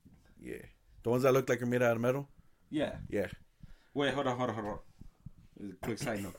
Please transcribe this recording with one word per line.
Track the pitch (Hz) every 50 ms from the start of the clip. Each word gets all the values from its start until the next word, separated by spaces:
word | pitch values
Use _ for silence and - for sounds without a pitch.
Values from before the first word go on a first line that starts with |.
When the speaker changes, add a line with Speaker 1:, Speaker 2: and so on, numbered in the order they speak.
| - - - - - - - -
Speaker 1:
Yeah, | - 62 - - - - - _ _ - - - -
the | 110
ones | 120 127 127
that | 135 127
look | 135 127 -
like | 123 113
they're | 123 120
made | 123 123 123
out | 117 117
of | 113
metal. | 117 123 127 143 143 - - - - - - _ _ -
Speaker 2:
Yeah. | - - - - - - - -
Speaker 1:
Yeah. | - 104 92 - - - - - _ _ - - - - _ _ -
Speaker 2:
Wait, | 139 147 135 131
hold | 139 135 131
on, | 123 123
hold | 127 117
on, | 107
hold | 110 104 104 104 - - - - - - - - _ - - - - - - - -
on. | 104 101 90 -
Quick | - 120 110 -
side | - 123 110 101 98
note: | 92 87